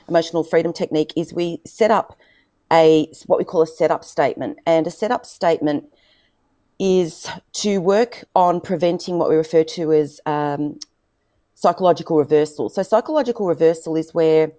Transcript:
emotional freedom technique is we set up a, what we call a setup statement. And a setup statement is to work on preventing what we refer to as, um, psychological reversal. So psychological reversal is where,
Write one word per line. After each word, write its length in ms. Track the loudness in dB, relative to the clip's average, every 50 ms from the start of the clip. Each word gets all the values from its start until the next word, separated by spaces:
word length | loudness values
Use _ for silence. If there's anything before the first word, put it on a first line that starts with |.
| _ 0
emotional 340 | 0 0 0 0 -2 -4 -2
freedom 280 | 0 0 0 0 0
technique 400 | -4 -6 -6 -4 -2 -2 -2 -2 -4
is 160 | -8 -6 -6
we 280 | -6 -6 -6 -6 -6 -10 -14
set 260 | -8 -4 0 2 2
up 260 | 2 0 -2 -4 -12 _ _ _ _ _ _ _ _ _ _ 2
a, 360 | 4 6 6 6 6 4 2 -2 -8 -8 -4
what 120 | -2 0 0
we 60 | -2
call 180 | -2 0 0
a 40 | 0
setup 380 | 0 0 -2 0 0 0 -2 -6
statement. 540 | -8 -4 -2 -2 -2 -2 -4 -8 -10 -10 -6 -2
And 200 | 0 2 2 0
a 40 | -2
setup 340 | -6 -6 -4 -4 -4 -4 -8
statement 600 | -10 -8 -2 0 0 0 0 0 -2 -2 -2 -6 -10 _ _ _ _ _ _ _ _ _ _ _ _ _ _ _ _ _ -4
is 480 | 0 2 2 2 0 0 -4 -10 -12 -14 -14 -16 _ _
to 280 | -8 -6 -2 -2 -2 0
work 440 | 0 2 2 2 2 0 -4 -14 -10 -2 0
on 260 | 2 2 2 2 0
preventing 580 | -2 -4 -4 0 0 0 0 -2 -4 -4 -2 -2
what 100 | 0 2
we 60 | 2
refer 260 | 0 0 2 2 0
to 300 | 0 0 -2 -6 -2 0
as, 280 | 2 2 0 0 -6 -10 -6
um, 520 | -6 -4 -4 -2 -4 -4 -4 -6 -6 -8 -12 -18 _ _ _ _ _ _ _ _ _ _ _ _ _ _
psychological 640 | -2 0 0 2 2 2 2 2 2 0 -2 0 0
reversal. 500 | 2 2 2 2 2 0 -4 -6 -8 -6
So 140 | -4 -6
psychological 640 | -2 0 0 0 0 0 -2 -2 -2 -2 -4 -4 -2
reversal 480 | -2 0 2 2 2 2 0 -4 -6 -4
is 180 | -4 -4 -4
where, 380 | -2 0 2 4 4 4 2 0 -4